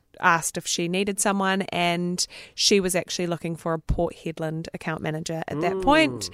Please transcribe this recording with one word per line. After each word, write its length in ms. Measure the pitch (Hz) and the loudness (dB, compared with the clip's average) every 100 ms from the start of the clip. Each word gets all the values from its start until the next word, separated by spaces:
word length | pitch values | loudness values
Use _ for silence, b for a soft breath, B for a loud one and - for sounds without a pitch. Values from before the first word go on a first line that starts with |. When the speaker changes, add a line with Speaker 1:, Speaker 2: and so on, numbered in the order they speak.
| _ - | _ 0
Speaker 1:
asked 360 | 180 165 - 175 | 4 4 2 -6
if 80 | - | -4
she 220 | - 170 | -2 0
needed 320 | 185 202 196 | 0 0 0
someone, 420 | 208 196 190 190 - | 0 2 2 0 -2
and 560 | 175 175 175 175 180 - B B - | 0 0 2 0 -2 -4 B B 0
she 240 | - 202 | 4 4
was 140 | 185 175 | 4 0
actually 320 | - - 175 | -2 -4 -2
looking 260 | 165 165 | -2 -4
for 200 | 165 170 | -4 -2
a 40 | 165 | -2
Port 360 | - - 170 - | 0 0 0 -2
Hedland 420 | - 160 160 160 165 | -10 -4 -4 -4 -8
account 260 | - - 160 | -8 -6 -4
manager 440 | 156 156 170 160 - | -4 -4 -4 -6 -4
at 140 | 147 | -2
that 200 | 180 190 | -2 0
point. 400 | 190 311 302 120 | 4 4 4 0
Speaker 2:
Mm. 80 | - | -8